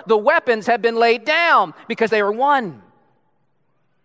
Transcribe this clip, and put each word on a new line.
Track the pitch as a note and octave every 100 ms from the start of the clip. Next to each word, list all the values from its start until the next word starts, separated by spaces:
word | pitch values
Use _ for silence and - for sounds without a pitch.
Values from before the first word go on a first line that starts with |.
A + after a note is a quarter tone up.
| -
The | A3
weapons | G#3+ E4 B3 A3 G3
have | A#3
been | A#3 A3+
laid | A#3 A#3
down | A3 D#4 E4+ C4 F3+ - -
because | A3+ A3
they | G#3+
are | G3+
one. | A3 C#4 C#4 G3+ A#2+ _ _ _ _ _ _ _ _ _ _ _ _